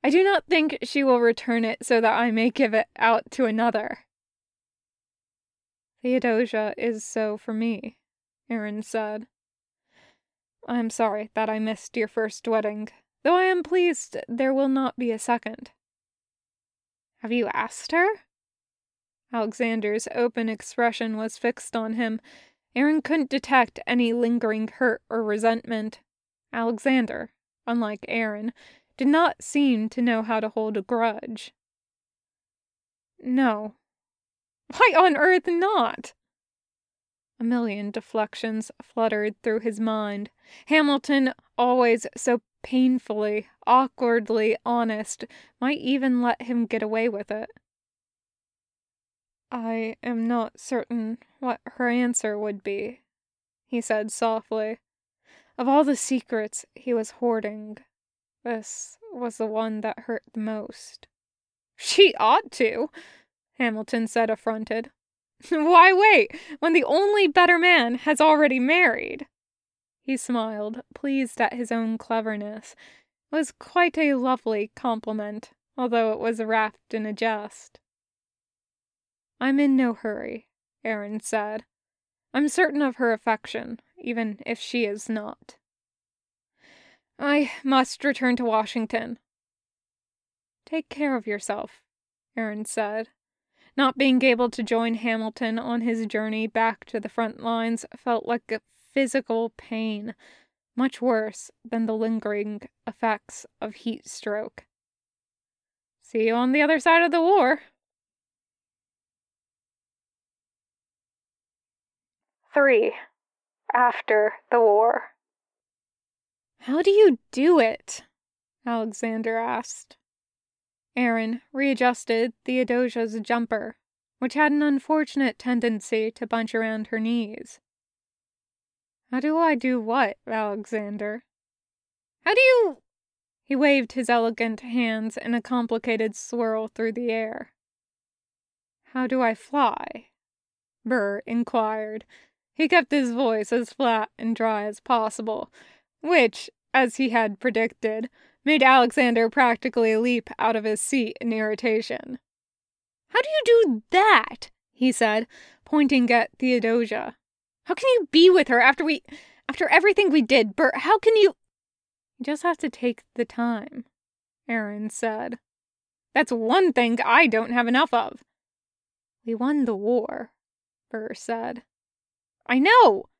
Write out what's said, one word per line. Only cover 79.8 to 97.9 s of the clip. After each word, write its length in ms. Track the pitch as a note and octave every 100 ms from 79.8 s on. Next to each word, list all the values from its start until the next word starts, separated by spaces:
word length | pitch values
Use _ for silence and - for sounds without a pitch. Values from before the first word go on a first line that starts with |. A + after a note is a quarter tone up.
| B3
hurry," 540 | A3+ A3 G#3 - A3+ _ _ _ _
Aaron 360 | A3+ G#3+ G3+ G#3+
said. 460 | - A3 G#3 G#3+ - _ _ _ _ _ _
"I'm 160 | C4 D4
certain 320 | - F4 D4
of 140 | C#4+ A#3
her 160 | A#3+
affection, 680 | A3 - A3 - A3+ A#3 A#3 _ _
even 440 | B3 A3+ A3 G3+ -
if 120 | A#3
she 260 | - A#3+
is 240 | A3 G#3 -
not." 480 | A3 G#3 - - - _ _ _ _ _ _ _ _ _ _ _ _ _ _ _ _
"I 340 | C#4+ D4 C#4 -
must 400 | C4+ C4 C4 -
return 320 | C#4 B3+ B3+ B3
to 80 |
Washington." 760 | A#3+ A3 G#3+ A#3+ A3 A3+ A#3 A#3 _ _ _ _ _ _ _ _ _ _ _ _ _ _
"Take 240 | _ D#4+ -
care 280 | C#4 D4 C4
of 100 | G#3+
yourself," 560 | G#3 - G#3 - _ _ _ _ _ _ -
Aaron 280 | A3 G#3+
said. 460 | G#3+ - G#3 G#3+ A3+ _ _ _ _ _ _ -
Not 220 | C4+ C4
being 240 | C#4 B3+
able 280 | C4 A#3+ B3
to 120 | A#3
join 320 | A3 A3+ A#3
Hamilton 640 | A3+ A#3 A3+ A3 - A#3 A3
on 240 | - A#3+
his 240 | A#3 A3+ A3
journey 400 | G#3+ A3 A3 A3
back 400 | A3+ A3+ A3+ -
to 120 | A3+
the 120 | G#3
front 300 | - A3+ -
lines 440 | A3+ A3+ A3+ A3+ -